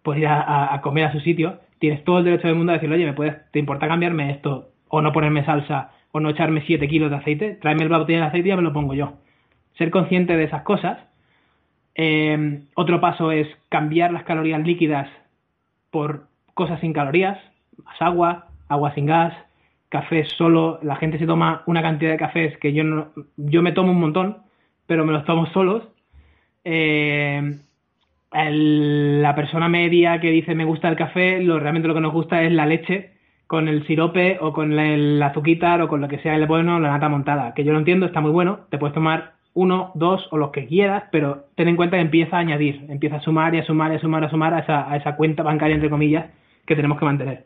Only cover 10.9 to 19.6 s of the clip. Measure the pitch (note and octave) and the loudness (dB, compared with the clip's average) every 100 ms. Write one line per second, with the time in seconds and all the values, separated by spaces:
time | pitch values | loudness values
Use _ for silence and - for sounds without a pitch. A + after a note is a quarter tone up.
10.9 | A3+ _ _ _ _ _ _ _ _ _ | -8 _ _ _ _ _ _ _ _ _
11.9 | - D#3+ D#3 D3+ D3+ D3+ D3 - - F3 | -2 0 2 0 0 -2 -6 -10 -2 0
12.9 | E3+ F3 - D#3+ D#3 D3+ - _ D#3+ D3+ | 2 2 0 -2 0 -2 -8 _ -2 0
13.9 | D#3+ F3 E3+ - E3 D#3+ D#3 D#3+ F3 D#3+ | 2 0 -2 -4 -2 -2 -2 -2 0 0
14.9 | C#3+ C#3 - _ _ _ _ _ _ _ | 0 -6 -16 _ _ _ _ _ _ _
15.9 | D#3+ D3 C#3+ _ _ _ - E3 D#3+ E3 | -6 -4 -8 _ _ _ -6 -4 -2 -4
16.9 | D3+ C#3 E3+ F#3+ G3 - _ _ - - | -2 0 2 0 -4 -14 _ _ -20 -20
17.9 | - E3+ F3 E3+ F3+ - - - C#3+ D3 | -2 0 2 0 -2 -12 -20 -4 -2 -2
18.9 | D3 C#3+ D#3+ E3+ - - _ | -2 2 2 2 -4 -20 _